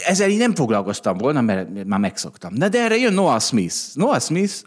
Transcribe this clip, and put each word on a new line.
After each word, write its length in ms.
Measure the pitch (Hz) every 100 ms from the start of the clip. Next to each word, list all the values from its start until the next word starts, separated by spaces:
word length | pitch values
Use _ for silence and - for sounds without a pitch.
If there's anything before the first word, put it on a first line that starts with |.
| 160
ezzel 240 | 185 196
így 80 | 208
nem 160 | 240
foglalkoztam 640 | 175 123 104 95 101 104 92
volna, 220 | 123 151
mert, 340 | 117 95 92
mert 120 | 101 98
már 120 | 98
megszoktam. 520 | 98 - 76 - 87
Na 140 | 104 196
de 100 | 233
erre 160 | 233 226
jön 160 | 247
Noah 280 | 190 180 117
Smith. 340 | - 117 87 - -
Noah 260 | - 226 254
Smith 340 | - 165 202 -